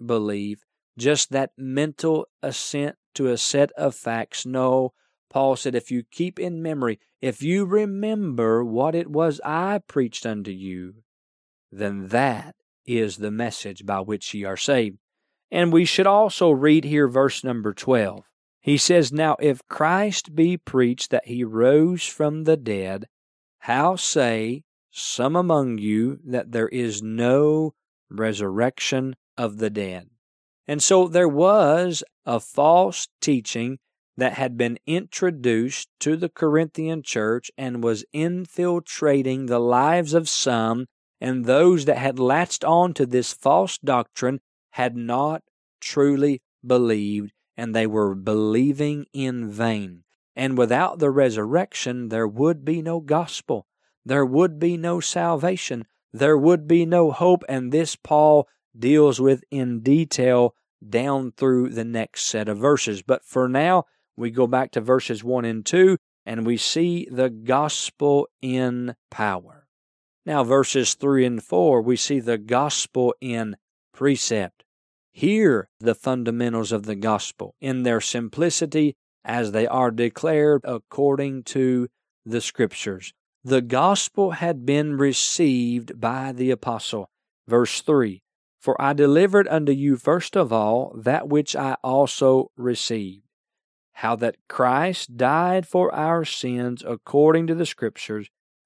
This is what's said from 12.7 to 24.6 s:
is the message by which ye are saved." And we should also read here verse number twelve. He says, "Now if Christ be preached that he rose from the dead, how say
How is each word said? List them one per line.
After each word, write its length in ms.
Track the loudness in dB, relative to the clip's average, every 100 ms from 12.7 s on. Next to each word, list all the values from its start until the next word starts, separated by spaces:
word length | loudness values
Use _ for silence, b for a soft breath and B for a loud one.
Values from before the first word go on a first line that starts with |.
| _
is 320 | -6 -2 -2 -4
the 140 | -8
message 560 | -6 -6 -8 -12 -14 -6
by 140 | -6
which 340 | -4 -8 -8
ye 100 | -10
are 140 | -8 -6
saved." 400 | 0 0 0 -6 _ _ _ _ _
And 240 | 0 4
we 120 | 4
should 240 | 4 2 4
also 420 | 4 4 2 2
read 320 | 4 4 4
here 240 | 4 0 2
verse 380 | 4 2 0
number 280 | -6 -4 -6
twelve. 560 | -6 0 2 2 -4 -18 _ _ _
He 160 | 0 0
says, 360 | 4 4 4
"Now 240 | 0 0 2
if 280 | 2 0 -6
Christ 640 | -2 0 2 0 -4 -6
be 220 | 0 2 0
preached 540 | -2 2 2 0 -2
that 180 | -2 -2
he 160 | -8
rose 600 | -6 2 4 6 4 0
from 380 | -8 -4 -2 -2
the 120 | 0 0
dead, 500 | 0 -6 -4 -8 -12 _ _ _ _ _
how 340 | -4 0 2
say 720 | 0 -2 0 0 0 -4 -8